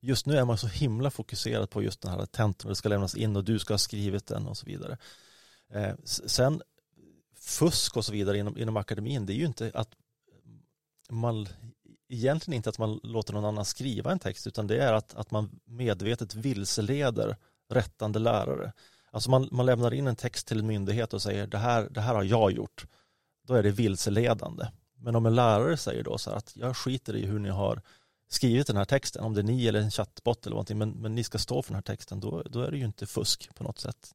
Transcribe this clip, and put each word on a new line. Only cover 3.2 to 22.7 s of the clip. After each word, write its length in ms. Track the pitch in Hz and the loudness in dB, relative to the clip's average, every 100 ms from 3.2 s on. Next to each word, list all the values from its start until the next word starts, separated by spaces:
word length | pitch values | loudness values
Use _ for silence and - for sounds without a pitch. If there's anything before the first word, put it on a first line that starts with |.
| 110 101 | 0 0
och 80 | |
du 140 | 95 110 | 2 0
ska 160 | - | 0
ha 40 | 107 | 0
skrivit 480 | - 107 101 101 - | 0 -2 -2 -2 -4
den 200 | 104 101 | -6 -6
och 100 | 101 | -8
så 100 | - | -10
vidare. 320 | 98 - - - - _ _ _ _ _ | -10 -8 -10 -14 -20 _ _ _ _ _
Eh, 240 | 104 101 98 | -4 -4 -4
s-, 180 | - - - | -6 -8 -2
sen 360 | - 131 156 - _ _ _ - _ _ _ | 2 4 2 -6 _ _ _ -20 _ _ _
fusk 600 | - - 151 - - - | -8 2 4 4 0 0
och 80 | |
så 80 | 107 | -2
vidare 260 | 104 98 101 | 0 2 2
inom, 200 | 104 - | 0 -2
inom 180 | 113 107 | -2 -2
akademin, 500 | 98 104 107 139 98 | -2 -4 -4 -2 -2
det 60 | |
är 60 | 107 | 0
ju 80 | 160 | -2
inte 240 | - 113 | -2 -4
att 160 | 113 110 _ _ _ _ _ - 110 _ _ _ _ _ | -4 -6 _ _ _ _ _ -20 -20 _ _ _ _ _
man, 380 | 117 117 110 98 82 113 - _ - _ | -2 -2 -2 -6 -12 -20 -20 _ -20 _
egentligen 480 | 123 123 160 - 131 | 0 2 2 0 -2
inte 140 | 107 | -2
att 80 | - | -2
man 220 | 110 107 | -2 -2
låter 300 | 113 113 107 | -4 -4 -2
någon 120 | 104 | -2
annan 200 | 104 107 | -2 -2
skriva 480 | 101 - 135 104 113 | -4 -4 -4 -2 -2
en 60 | 185 | -2
text, 280 | - 101 98 | -2 -6 -8
utan 200 | 104 104 | -4 0
det 120 | 113 | 2
är 140 | 135 | 4
att, 220 | 110 - | 2 0
att 160 | - 107 | -8 -4
man 300 | 107 104 - | -2 -2 -8
medvetet 680 | _ 117 123 95 98 117 107 | _ -4 0 0 0 -2 -4
vilseleder 1040 | 101 139 107 98 - 107 143 139 113 107 110 _ _ _ | -4 -2 -2 -2 -2 0 2 0 0 -2 -2 _ _ _
rättande 500 | 120 - - 107 107 | 0 0 -2 -2 2
lärare. 540 | 113 110 - - 113 - - _ _ | 4 4 2 -2 -6 -10 -20 _ _
Alltså 200 | 110 117 | -6 2
man, 180 | 131 135 | 4 4
man 140 | 123 123 | 2 4
lämnar 280 | 117 120 | 4 2
in 120 | 131 139 | 2 0
en 100 | 120 | -2
text 300 | 123 - - | -4 -8 -4
till 120 | 110 | -2
en 80 | 110 | 0
myndighet 480 | 107 98 107 113 | 0 0 0 0
och 80 | 104 | -2
säger, 240 | 101 98 104 | -2 -2 -2
"Det 120 | 101 | -2
här, 300 | 120 117 104 | 2 2 2
det 100 | - | -2
här 140 | 110 | 0
har 80 | 110 | 2
jag 300 | 98 113 104 | 4 6 6
gjort." 340 | 107 - | 4 -4